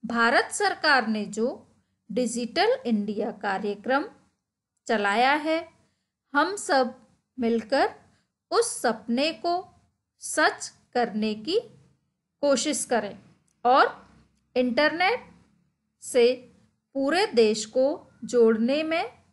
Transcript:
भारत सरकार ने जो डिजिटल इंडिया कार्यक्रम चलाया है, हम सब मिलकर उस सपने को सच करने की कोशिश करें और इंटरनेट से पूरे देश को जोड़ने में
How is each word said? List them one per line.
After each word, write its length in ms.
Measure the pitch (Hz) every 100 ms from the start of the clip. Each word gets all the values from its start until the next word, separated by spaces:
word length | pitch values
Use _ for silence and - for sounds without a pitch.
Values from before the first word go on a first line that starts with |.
| 226
भारत 460 | 233 233 302 466
सरकार 560 | - 403 349 311 277 220
ने 180 | 214 196
जो 500 | - 233 370 _ _ _ _ _
डिजिटल 680 | 196 247 233 233 320 415 523 -
इंडिया 460 | 214 202 202 254
कार्यक्रम 760 | - 208 190 202 202 208 269 415 - _ _ _ _ _ _ -
चलाया 460 | 220 202 208 262
है, 400 | 294 302 320 330 _ _ _ _ _ _ 285
हम 200 | 320 403
सब 520 | - 285 247 - _ _ _ -
मिलकर 560 | 233 233 220 269 392 - _ _ _ _ _
उस 300 | 370 453 -
सपने 520 | 240 226 - 240 302
को 400 | 320 349 349 370 _ _ _ _ _
सच 540 | - - 330 - - _ _
करने 420 | 240 226 208 214 214
की 240 | 220 403 - - _ _ _ _ _ _
कोशिश 440 | 285 269 302 262 -
करें 340 | 233 208 190 - _ _ _ 240
और 440 | 269 427 - - - _ _ _ 247
इंटरनेट 760 | 254 233 302 311 370 480 - - _ _ _ _ _ _
से 340 | - 254 233 254 - _ _ _ _
पूरे 340 | 277 269 330 427
देश 380 | 226 220 226 -
को 420 | 262 269 349 - _
जोड़ने 600 | 226 247 226 226 233 294
में 400 | 320 330 440 - _